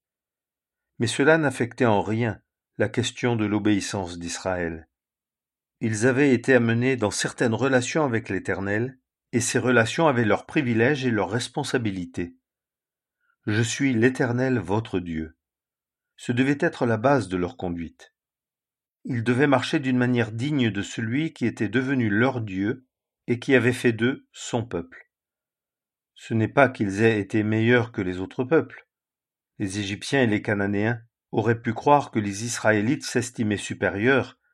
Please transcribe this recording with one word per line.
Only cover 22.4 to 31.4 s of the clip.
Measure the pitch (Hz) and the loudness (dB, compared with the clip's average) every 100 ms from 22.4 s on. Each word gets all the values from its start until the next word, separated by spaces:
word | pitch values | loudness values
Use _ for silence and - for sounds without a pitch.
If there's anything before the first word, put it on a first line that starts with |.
Dieu | 107 92 104 - - _ _ _ - | -6 -4 -2 -2 -4 _ _ _ -4
et | 120 | -4
qui | 139 131 | 4 4
avait | 117 | 4
fait | 120 123 | 2 0
d'eux | 110 120 147 _ | 2 0 -2 _
son | - - 123 110 | -16 -6 -6 -4
peuple. | 87 85 - - _ _ _ _ _ _ _ _ _ _ | -6 -8 -18 -20 _ _ _ _ _ _ _ _ _ _
Ce | _ - | _ -4
n'est | 113 107 | 0 0
pas | 143 127 | 4 4
qu'ils | 127 101 98 | 4 -4 2
aient | 113 107 | 2 2
été | 95 110 | 0 0
meilleurs | 107 110 113 123 113 | 0 2 4 4 2
que | - | -4
les | 92 90 | -4 -4
autres | 92 - 131 | -8 -6 2
peuples. | 160 127 - _ _ _ _ _ _ _ _ | 2 0 -10 _ _ _ _ _ _ _ _
Les | 101 101 | -6 -4
Égyptiens | 98 101 - 139 | -4 -6 -2 2
et | 120 | 2
les | 104 | 2
Cananéens | - 101 101 101 110 117 - _ _ | 0 -2 -2 0 -2 -2 -8 _ _
auraient | 135 | -2